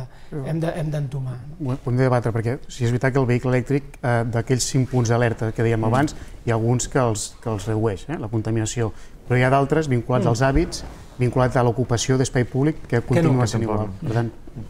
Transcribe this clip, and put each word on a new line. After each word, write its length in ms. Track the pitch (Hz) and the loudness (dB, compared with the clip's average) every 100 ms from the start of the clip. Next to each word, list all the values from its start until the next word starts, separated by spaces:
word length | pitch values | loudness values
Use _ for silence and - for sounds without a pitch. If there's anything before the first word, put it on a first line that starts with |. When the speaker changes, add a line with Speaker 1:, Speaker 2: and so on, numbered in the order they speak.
| 131 - - | -6 -14 -12
Speaker 1:
Mm. 180 | 156 | -8
Speaker 2:
hem 140 | 139 160 | -4 -2
de, 120 | 165 170 | -2 -2
hem 140 | 151 | -4
d'entomar, 460 | 147 139 139 131 127 147 | -2 -4 -4 -6 -8 -12
no? 240 | - 135 | -8 -4
Speaker 1:
Ho, 40 | 123 | -4
ho 140 | 127 | 0
hem 60 | 123 | 2
de 80 | |
debatre, 280 | 131 123 113 | 4 2 0
perquè 260 | 110 113 139 - | 0 -2 -4 -6
sí, 160 | - | -2
és 60 | 117 | 0
veritat 220 | 120 131 | 2 2
que 60 | 135 | 2
el 60 | 123 | 2
vehicle 260 | 120 127 | 2 2
elèctric, 420 | 127 117 139 143 - | 0 2 -2 -2 -6
eh, 200 | 127 120 120 | 0 0 0
d'aquells 380 | 117 113 123 - | 0 0 0 0
cinc 160 | 135 123 | 0 2
punts 180 | 127 113 | 2 2
d'alerta 440 | 117 120 113 110 | 4 2 0 -4
que 100 | 117 | 0
dèiem 160 | 113 110 | 2 2
Speaker 2:
Mm. 80 | 110 | 2
Speaker 1:
abans, 280 | 127 151 - - - | 2 0 -2 -14 -8
hi 60 | - | -2
ha 60 | 113 | 0
alguns 320 | 113 123 - | 2 0 2
que 100 | 143 | 2
els, 340 | 120 104 - - | 2 0 -6 -8
que 80 | 113 | -6
els 160 | 107 101 | -4 -2
redueix, 360 | 107 113 92 - | 0 0 -2 -6
eh, 100 | 156 | -8
la 100 | 107 | -4
contaminació, 640 | 113 110 113 110 120 110 - - - - | -4 -2 -2 -2 -2 -4 -6 -16 -12 -2
però 100 | 123 | 2
hi 60 | |
ha 60 | 127 | 4
d'altres 360 | 139 135 151 147 | 4 4 2 2
vinculats 360 | 123 113 127 120 | 0 2 2 2
Speaker 2:
Mm. 20 | |
Speaker 1:
als 140 | 113 | 2
hàbits, 420 | 135 143 175 - - - - - | 4 4 2 -4 -12 -14 -12 -2
vinculats 380 | 123 127 127 127 | 0 4 2 4
a 60 | |
l'ocupació 520 | 120 113 120 117 - 131 | 2 2 0 0 2 2
d'espai 280 | 131 127 | 2 0
públic, 320 | 120 131 147 156 - | 0 2 0 0 -2
que 20 | |
Speaker 2:
Que 120 | 117 | -2
no, 60 | - | 2
Speaker 1:
continua 360 | 127 165 131 | 2 4 4
Speaker 3:
que 60 | 117 | 2
Speaker 1:
sent 160 | 113 | 0
Speaker 3:
tampoc. 240 | 113 104 101 | 0 -2 -2
Speaker 1:
igual. 80 | 95 | -6
Per 120 | - | -2
tant 160 | 113 117 - - 120 - | 0 -2 -6 -14 -14 -14